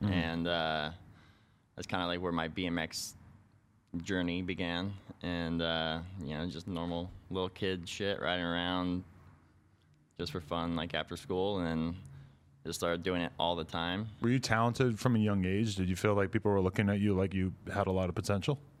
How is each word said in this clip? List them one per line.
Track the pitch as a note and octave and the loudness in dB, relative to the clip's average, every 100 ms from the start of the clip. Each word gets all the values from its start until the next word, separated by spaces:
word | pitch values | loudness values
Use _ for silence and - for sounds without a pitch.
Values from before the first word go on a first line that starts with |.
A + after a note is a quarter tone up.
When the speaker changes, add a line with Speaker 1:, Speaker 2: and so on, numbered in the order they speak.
Speaker 1:
Mm-hmm. | G2+ | 0
Speaker 2:
and, | F2+ E2 E2+ E2+ | 2 2 0 2
uh, | E2+ D#2+ D#2 D2+ E2+ - - - - _ _ _ - | 2 2 0 -2 -6 -16 -20 -20 -20 _ _ _ -14
that's | F#2 | -6
kinda, | F#2+ F2 | -2 -2
like, | F2 | -2
where | F2+ | -2
my | E2+ D#2+ | -2 -2
B | D#2+ F2+ | -2 -2
M | E2+ | -2
X | D#2+ - - - - - - - _ _ _ E2+ | -4 -6 -10 -12 -20 -20 -20 -20 _ _ _ -8
journey | F2+ F#2 F2 F2 | -2 0 0 -2
began, | F#2 F2+ F2 F2 G2 G2 - - | -2 -2 -2 -2 -2 -6 -12 -8
and, | F2 F2 E2 E2+ | -4 -2 0 0
uh, | E2 E2 D#2+ D#2+ F2+ F#2+ | 2 2 0 -2 -6 -8
you | C#2+ | -6
know, | D2+ F2 | -4 -4
just | D#2+ F#2+ | -6 -6
normal | E2+ E2+ E2+ F2+ - - | -4 -2 -4 -4 -10 -6
little | F#2 F#2 | -2 -2
kid | - G2 F#2 E2+ | -2 -2 -2 -6
shit, | - G2+ - | -4 -2 0
riding | D#2+ F2+ | 0 0
around | E2+ F2 F2+ F2+ F2+ F2+ - - - - - _ _ _ _ _ _ - | 0 0 0 0 0 -2 -6 -16 -20 -20 -20 _ _ _ _ _ _ -8
just | E2+ | -6
for | F#2 | -6
fun, | D#2+ E2+ E2+ | -4 -2 0
like, | E2+ E2+ | -2 -2
after | D#2+ - | -2 -2
school, | F2 - F2+ G2 G2 | -6 -4 0 0 0
and | E2+ | 0
then | D#2+ E2 F#2 - - - - - - | 0 -2 -4 -12 -18 -20 -20 -20 -14
just | E2 E2+ | -8 -2
started | F2 E2+ | 0 0
doing | F2 F2+ | 0 0
it | E2+ - | -2 0
all | E2+ | 0
the | F2 | 0
time. | D#2+ E2+ E2+ F#2 A2 - | -2 -4 -2 -2 -4 -2
Speaker 1:
Were | A#2 | 2
you | C3 | 2
talented | - A2+ A#2 A2+ B2+ G#2+ | 2 2 2 4 2 2
from | B2 | 2
a | A2 | 4
young | G#2+ G2+ | 4 4
age? | F#2 G2 A2+ F#2+ | 2 2 2 2
Did | F#2 | 0
you | |
feel | F2+ G#2+ | 2 2
like | G2+ G2 | 4 2
people | G#2+ G#2 | 2 4
were | G2 | 4
looking | F#2 - G2+ | 4 4 4
at | G2+ | 4
you | G#2 | 4
like | F#2+ F#2+ | 4 2
you | F#2+ F#2 - - | 2 0 -2 -6
had | G2+ F#2+ | 0 2
a | |
lot | F#2 F#2 | 2 2
of | |
potential? | E2+ F#2 G2 A2+ C#3 - - | 0 0 0 0 -2 -4 -8